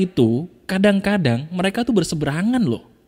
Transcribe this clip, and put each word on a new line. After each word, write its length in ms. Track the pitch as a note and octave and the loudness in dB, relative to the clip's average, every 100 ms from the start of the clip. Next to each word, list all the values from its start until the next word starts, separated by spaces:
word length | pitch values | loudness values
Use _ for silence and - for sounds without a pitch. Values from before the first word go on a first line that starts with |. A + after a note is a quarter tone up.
itu 480 | F#3 - A2+ A#2 F3 _ | -2 2 2 2 -6 _
kadang-kadang 880 | - F#3+ G#3 G3 G3 G3+ C#3 A#2+ D#3 | -6 2 2 2 0 0 0 0 -4
mereka 320 | F3+ F#3+ A3+ | -4 -4 -2
tuh 80 | A#3+ | 0
berseberangan 720 | G#3 E3 D#3+ C#3 D3+ G#3 B3+ | 0 0 -2 -4 -2 0 0
loh. 240 | E3+ A2+ - _ | 0 -2 -8 _